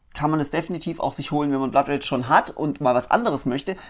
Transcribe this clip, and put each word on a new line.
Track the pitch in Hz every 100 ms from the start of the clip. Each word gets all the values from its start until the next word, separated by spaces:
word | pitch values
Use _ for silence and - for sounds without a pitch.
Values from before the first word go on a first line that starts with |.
| _
kann | - 151
man | 156
es | 143
definitiv | 156 165 160 170 160
auch | 135
sich | - 147
holen, | 147 143
wenn | 135
man | 131
Blood | 135 139
Rage | 139 -
schon | 127 120
hat | 170 -
und | - 151 -
mal | 131 123
was | -
anderes | 226 233 139 127
möchte. | 135 - 185